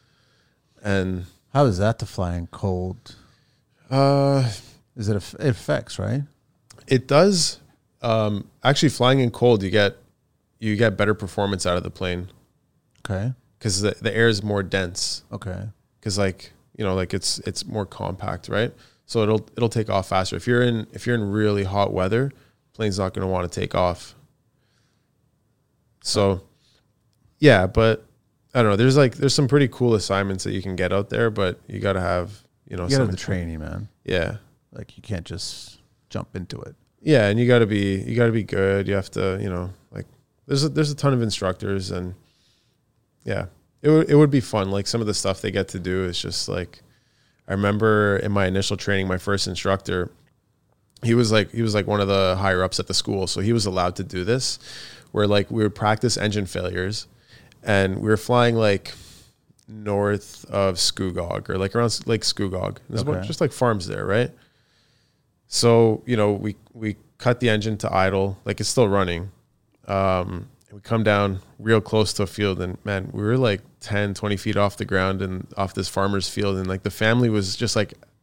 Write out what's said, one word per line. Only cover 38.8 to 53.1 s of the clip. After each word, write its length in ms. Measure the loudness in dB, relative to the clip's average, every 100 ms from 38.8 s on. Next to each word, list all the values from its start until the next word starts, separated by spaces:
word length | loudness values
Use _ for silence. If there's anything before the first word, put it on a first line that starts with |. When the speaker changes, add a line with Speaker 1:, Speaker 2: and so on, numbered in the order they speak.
| 0
Speaker 1:
You 60 |
have 160 | -2 -2
to, 260 | -2 -2 -2
you 80 | -4
know, 200 | -6 -8 -12 _
like, 160 | -14 -14 _ _ _ -4
there's 180 | -2
a, 40 | 0
there's 220 | 0 -2
a 40 |
ton 180 | 0 0
of 100 | 2
instructors, 680 | 0 -2 -4 -2 -4 -4 -4
and 240 | -6 -8 -10 _ _ _ _ _ _ _ _ _ _
yeah, 220 | -8 -6 -8 -14 _ _
it 80 | 4
would, 200 | 4 6
it 40 | 6
would 140 | 6
be 100 | 4
fun. 300 | 0 0 0
Like, 160 | -2 -2
some 140 | -2
of 60 | -2
the 80 |
stuff 260 | -2 -2 -2
they 80 | -2
get 180 | -2 -4
to 100 | -6
do 260 | -4 -2
is 160 | -2 -4
just, 280 | -6 -6 -6
like, 340 | -6 -8 -14 _ _ _ _ _ _ -6
I 60 |
remember 640 | -2 0 2 4 4 4 0
in 140 | 0
my 140 | 0 0
initial 300 | 0 -2 -4
training, 320 | -2 -2 -2
my 100 | -4
first 280 | -2 -4 -4
instructor, 640 | -4 -2 -2 -2 -4 -6 -10 _ _ _ _ _ _ _ _
he 120 | 2
was, 160 | 2 4
like, 200 | 2 0
he 100 | -2
was, 120 | 0
like, 120 | 0 0
one 140 | 0
of 80 | 2
the 280 | 2 2 2
higher 260 | 2 2
ups 160 | 0 -2
at 60 | -4
the 60 |
school, 320 | -4 -2